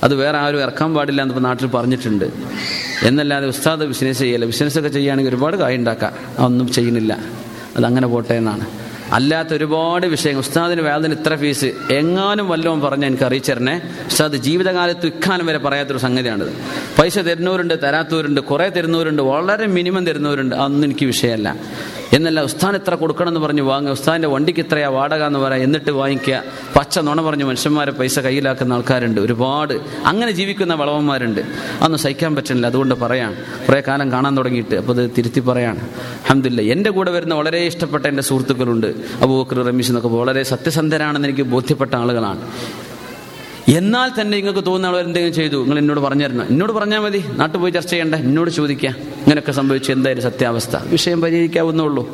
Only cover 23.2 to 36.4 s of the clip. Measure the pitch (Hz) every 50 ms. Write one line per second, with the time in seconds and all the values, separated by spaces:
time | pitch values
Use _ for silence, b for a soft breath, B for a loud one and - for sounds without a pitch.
23.2 | 175 175 170 165 156 151 147 147 139 135 135 139 147 143 135 123 - - 160 165
24.2 | 160 151 139 135 147 165 175 165 160 160 160 151 147 143 131 131 135 147 156 156
25.2 | 151 147 143 139 135 135 135 131 131 131 147 156 139 151 147 135 135 139 139 131
26.2 | - - 131 123 - - B B B B - 143 143 143 - 185 160 147 147 160
27.2 | 160 160 156 143 139 135 131 123 - 156 151 151 147 139 139 147 131 127 131 -
28.2 | 131 131 127 143 139 135 131 127 135 123 127 120 120 - 135 127 120 117 113 104
29.2 | 98 110 123 113 123 131 135 147 151 147 131 107 - B B B B - 185 208
30.2 | 240 233 208 165 196 196 202 196 196 175 165 156 147 143 147 151 147 147 139 131
31.2 | 123 117 107 98 - - B B B B B B - 160 160 151 - 147 143 -
32.2 | 165 160 151 143 131 - 135 123 120 120 120 131 135 131 127 120 120 117 120 127
33.2 | 120 110 98 - B B B B B - 131 143 139 - 135 139 139 135 127 127
34.2 | 131 139 139 135 131 127 123 123 113 104 - 95 - 110 123 123 123 120 120 -
35.2 | 117 117 117 139 123 127 123 123 120 117 107 - 120 - B B B B B B
36.2 | B - 135 139